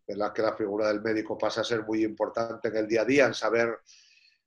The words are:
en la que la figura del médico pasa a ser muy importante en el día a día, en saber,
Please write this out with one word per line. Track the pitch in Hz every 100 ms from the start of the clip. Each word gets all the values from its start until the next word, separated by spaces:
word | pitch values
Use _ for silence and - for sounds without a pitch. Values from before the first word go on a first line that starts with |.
| -
en | 101
la | 104
que | -
la | 110 -
figura | 107 101 107
del | 107
médico | 110 110 107 101
pasa | 110 110
a | 107
ser | 117 107
muy | 110
importante | 110 104 104 - 117 113 117
en | 107
el | 107
día | 113
a | 110
día, | 139 123
en |
saber, | 113 110 113 117 110 - - _ _ _ _